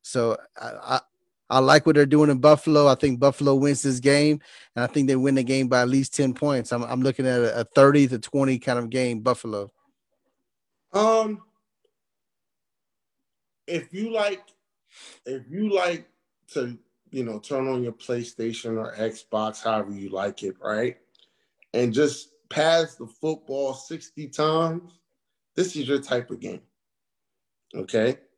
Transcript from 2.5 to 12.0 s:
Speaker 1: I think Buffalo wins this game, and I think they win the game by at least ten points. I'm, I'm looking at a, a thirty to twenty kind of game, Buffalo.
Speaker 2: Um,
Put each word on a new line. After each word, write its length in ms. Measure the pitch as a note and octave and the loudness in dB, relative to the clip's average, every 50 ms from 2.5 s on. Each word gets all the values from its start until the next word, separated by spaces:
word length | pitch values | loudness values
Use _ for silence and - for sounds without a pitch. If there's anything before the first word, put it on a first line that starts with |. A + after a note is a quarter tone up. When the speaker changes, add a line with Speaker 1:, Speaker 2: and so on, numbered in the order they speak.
| D3+ C#3 - D#3+ D#3 D3 C#3+ | 6 6 4 2 4 6 6
Speaker 1:
I 80 | C#3+ C3 | 6 4
think 240 | - - C#3+ B2+ A#2+ | 4 2 -2 0 2
Buffalo 340 | C#3 C#3 C3+ - C#3+ C#3+ C3+ | 2 2 2 2 0 2 2
wins 280 | C3+ C#3 C#3+ C#3+ A#2+ - | 2 2 0 0 0 -2
this 160 | C#3 B2+ B2 | -2 -2 2
game, 420 | B2 C#3 C#3+ C#3+ D3 D3+ D3+ D3 _ - - - - _ _ | 2 4 4 4 4 2 0 0 _ -18 -20 -20 -20 _ _
and 80 | A#2+ B2 | -4 -4
I 40 | |
think 200 | B2 - D3+ C#3 | -2 0 0 0
they 80 | C3 C3+ | 2 2
win 200 | C3 C3 C#3 C3+ | 2 2 2 0
the 80 | C3+ B2 | 0 0
game 240 | A#2+ C3+ C3+ C3 | 0 -2 -2 0
by 140 | B2 C3 B2 | 2 2 2
at 60 | B2 | 2
least 260 | B2 C3+ C3+ C3+ - - | 2 2 0 0 -2 -2
ten 200 | - C#3 C3 B2 | 0 0 0 0
points. 400 | - D3+ D3 C#3 B2+ - - B2 | -2 -2 -2 -2 -2 -4 -4 -4
I'm, 100 | A#2+ A#2+ | -6 -4
I'm 180 | A#2 B2 B2+ | -4 -4 -2
looking 240 | B2+ C3+ B2+ - C3 | -2 -2 -2 0 -2
at 140 | B2+ B2+ B2 | 0 0 2
a, 220 | A#2+ A2+ - A#2+ | 0 0 -2 -4
a 20 | A#2 | -6
thirty 420 | _ _ D3 C3+ C#3 C#3+ D3 C#3 B2+ | _ _ 8 8 8 8 6 4 2
to 100 | C3 A2+ | 0 -6
twenty 400 | - - - C#3 C3+ C3 C3 A#2+ | -8 -4 -2 -2 0 0 -2 -2
kind 180 | - C3 B2 | -2 -2 -2
of 120 | A#2+ A#2+ A2+ | -2 -4 -4
game, 320 | B2 C3 B2+ B2 A#2+ A2 | -4 -2 -2 -2 -4 -2
Buffalo. 500 | A2 B2+ B2 - - A2+ G#2+ G2+ G2+ G2 _ _ _ _ _ _ _ _ _ _ _ _ _ _ _ _ _ _ _ _ _ _ _ _ | -2 -2 -2 -2 -4 -8 -8 -8 -8 -10 _ _ _ _ _ _ _ _ _ _ _ _ _ _ _ _ _ _ _ _ _ _ _ _
Speaker 2:
Um, 500 | - G3+ G#3+ A3 A3+ A3+ A3 G#3+ G#3+ F3+ - _ _ _ _ _ _ _ _ _ _ _ | 0 2 4 4 4 4 2 0 -6 -10 -14 _ _ _ _ _ _ _ _ _ _ _